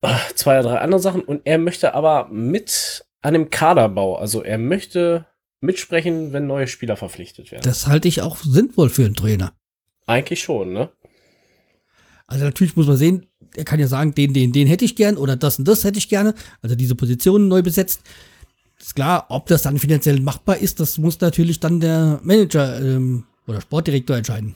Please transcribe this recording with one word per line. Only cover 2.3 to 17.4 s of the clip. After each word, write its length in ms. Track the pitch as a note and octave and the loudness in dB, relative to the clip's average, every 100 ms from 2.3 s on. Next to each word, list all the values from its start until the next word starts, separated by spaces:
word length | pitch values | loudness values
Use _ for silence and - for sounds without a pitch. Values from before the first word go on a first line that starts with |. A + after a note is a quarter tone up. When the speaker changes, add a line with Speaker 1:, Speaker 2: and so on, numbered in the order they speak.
| G#2+ A#2 F#3+ - - - - _ _ | -6 -2 -4 -4 -6 -6 -10 _ _
Speaker 1:
an 120 | C#3+ D#3+ | 0 0
dem 140 | D#3 | 0
Kaderbau, 680 | - D#3+ C#3+ A2 G2 F#2+ F2+ | 0 2 4 2 2 -2 -2
also 260 | G#2 A2 | -4 -6
er 140 | - A2 | -4 -4
möchte 680 | A#2 F#3+ - F3+ F3 E3+ E3 _ _ _ | -2 -4 -4 -2 0 0 -4 _ _ _
mitsprechen, 720 | - F#3 - E3 E3 D#3+ D#3 | -4 -4 -2 -2 -2 -4 -4
wenn 120 | C#3 C#3+ | -6 -4
neue 220 | C#3 C3 | -4 -4
Spieler 300 | - A#2 G#2 | -6 -6 -6
verpflichtet 560 | F#2+ - F2 - - | -8 -14 -18 -20 -20
werden. 100 | - | -6
Speaker 2:
Das 240 | B2+ B2 C3+ | -2 -2 2
halte 220 | D3 F3 | 2 2
ich 120 | D#3 | -2
auch 140 | B2 - | -4 -6
sinnvoll 460 | D#3 C3+ B3 - D3 | 2 2 4 4 2
für 160 | - A2+ | 4 2
einen 100 | G2+ | 2
Trainer. 380 | G#2 G#2 F#2 _ _ _ _ _ - | 0 0 -2 _ _ _ _ _ -2
Speaker 1:
Eigentlich 360 | A#2+ C3+ E3+ | -2 -2 -8
schon, 320 | - C3 F#2 | -4 -4 -4
ne? 180 | F#2+ D3 _ _ _ _ _ _ _ _ _ _ _ _ _ _ | -6 -6 _ _ _ _ _ _ _ _ _ _ _ _ _ _
Speaker 2:
Also 160 | C3 | -4
natürlich 320 | C#3+ C3+ F3+ - | -4 0 0 2
muss 100 | D3 | 2
man 100 | C#3 | 4
sehen, 300 | D#3 F#3 - _ _ - | 4 2 -4 _ _ -12
er 80 | |
kann 160 | D3+ D3+ | -4 0
ja 80 | C#3 | 0
sagen, 260 | C3+ D#3 | 0 -2
den, 200 | C#3+ C#3+ | 2 2
den, 180 | C3+ B2 | 2 2
den 160 | B2+ C#3 | 4 4
hätte 160 | F3 | 4
ich 140 | B3 - | 0 2
gern 180 | G#3 G3+ | 0 2
oder 220 | C3+ C3 | -2 0
das 200 | D3 - | -2 0
und 80 | C#3 | 2
das 160 | G#3+ G3+ | 2 2
hätte 140 | G3+ | -2
ich 100 | - | -2
gerne. 260 | G3+ G#3 G#3+ - - | 0 0 -2 -10 -12
Also 140 | A2+ A#2+ | -4 -2
diese 200 | B2+ B2 | 0 0
Positionen 520 | B2 B2 - G3+ | 0 0 4 4